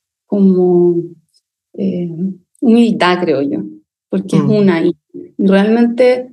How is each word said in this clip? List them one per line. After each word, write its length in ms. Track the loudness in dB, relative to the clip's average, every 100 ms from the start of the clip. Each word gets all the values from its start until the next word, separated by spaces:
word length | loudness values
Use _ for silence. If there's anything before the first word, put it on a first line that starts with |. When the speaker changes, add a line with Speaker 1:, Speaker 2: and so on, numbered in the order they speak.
| _ _ _
Speaker 1:
como, 720 | 0 2 4 2 4 2 0 -6 -12 _ _ _ _ _ -8
eh, 320 | -6 -4 -8 -6 -8 -8 _ _
humildad, 580 | 2 2 2 0 0 0
creo 200 | -2 -2
yo, 180 | -2 -6 -10 -16 _ _ _
porque 280 | -8 -2 -2
es 60 |
Speaker 2:
Mm. 80 | 0
Speaker 1:
una. 340 | 2 2 0 -2
Y, 100 | -4 _
y 320 | -20 -14 -4 0
realmente, 840 | 2 2 2 0 2 0 0 -6